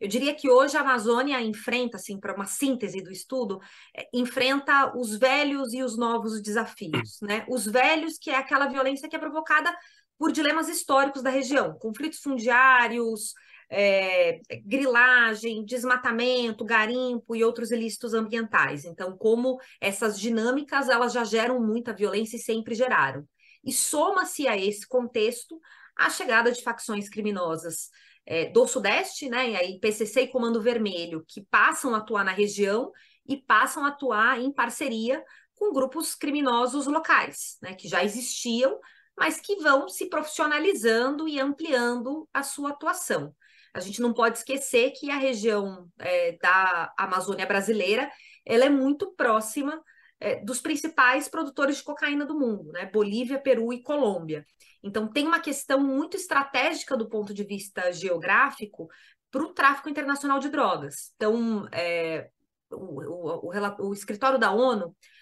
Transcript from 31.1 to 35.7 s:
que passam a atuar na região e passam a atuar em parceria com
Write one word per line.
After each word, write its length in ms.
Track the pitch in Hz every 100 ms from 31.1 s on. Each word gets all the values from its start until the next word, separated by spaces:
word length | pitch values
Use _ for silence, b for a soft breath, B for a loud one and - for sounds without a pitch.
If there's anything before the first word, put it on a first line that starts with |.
| 160 -
que 140 | - -
passam 440 | 214 247 311 269
a 40 | 220
atuar 260 | 214 214
na 60 | 190
região 640 | 190 208 202 196 214 269 b b b -
e 120 | 277
passam 460 | - 214 269 311
a 40 | 285
atuar 500 | 285 269 214 226 254
em 140 | 262
parceria 720 | 277 240 - 277 226 226 294 b b b _
com 160 | 415